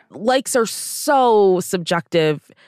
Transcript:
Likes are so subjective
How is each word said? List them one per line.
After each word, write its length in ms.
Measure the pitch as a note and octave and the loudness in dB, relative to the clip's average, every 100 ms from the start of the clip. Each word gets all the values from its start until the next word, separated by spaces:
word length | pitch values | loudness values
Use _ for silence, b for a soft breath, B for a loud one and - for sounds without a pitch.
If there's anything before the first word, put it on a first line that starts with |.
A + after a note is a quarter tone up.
| _ | _
Likes 460 | C3 A3 C4 - C4 | -6 -2 -2 0 -2
are 80 | A3+ | -2
so 920 | - - - - C#4 B3 G#3+ G3 F3 | -6 -12 -8 0 2 4 4 4 2
subjective 920 | - F#3 E3 E3+ - E3+ D#3 D3 _ _ | -2 -6 -2 -4 -2 0 0 -2 _ _